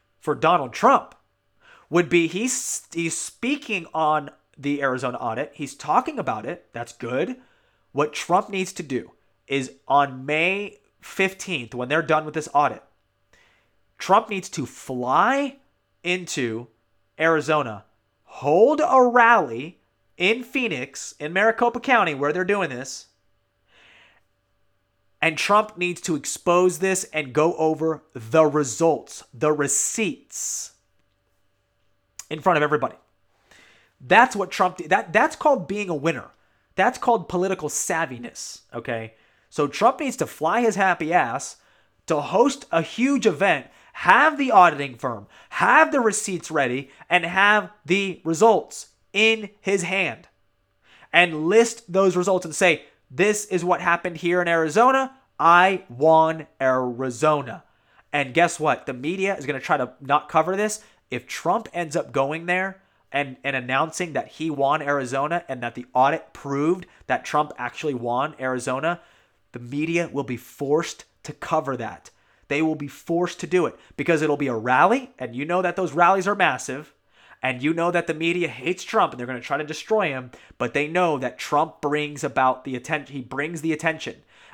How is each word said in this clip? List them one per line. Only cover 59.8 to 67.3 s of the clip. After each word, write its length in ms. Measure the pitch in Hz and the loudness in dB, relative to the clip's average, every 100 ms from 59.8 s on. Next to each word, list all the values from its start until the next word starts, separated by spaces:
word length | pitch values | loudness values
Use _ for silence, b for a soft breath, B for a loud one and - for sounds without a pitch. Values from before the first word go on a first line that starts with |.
| 123 - | -2 -6
not 280 | 135 147 - | 0 0 2
cover 280 | 165 165 190 | 0 0 0
this. 280 | 214 - b b - | -2 -4 b b -10
If 160 | 123 - | -10 -8
Trump 420 | - 165 220 180 | -6 -2 -2 -2
ends 220 | 175 165 156 | -8 -4 -4
up 160 | 139 | -2
going 340 | 131 135 160 170 | -2 -2 -2 -2
there 340 | 180 190 190 b b b | -2 -2 -8 b b b
and, 260 | 139 135 127 | -4 -4 -6
and 140 | 139 135 | -6 -4
announcing 560 | 123 135 156 - 175 | -2 0 0 -4 -6
that 160 | 135 - | -6 -8
he 200 | - 160 | -8 -6
won 320 | 139 139 151 | 0 0 0
Arizona 640 | 143 143 123 135 151 170 - | 0 -2 -2 -4 -2 -4 -6
and 120 | 127 | -8
that 100 | 120 | -8
the 120 | 123 - | -8 -4
audit 400 | 127 135 156 - | 2 2 0 -6
proved 540 | - 139 139 151 185 b b - | -14 -6 -2 -2 -2 b b -6
that 160 | 123 | -6
Trump 280 | - | -2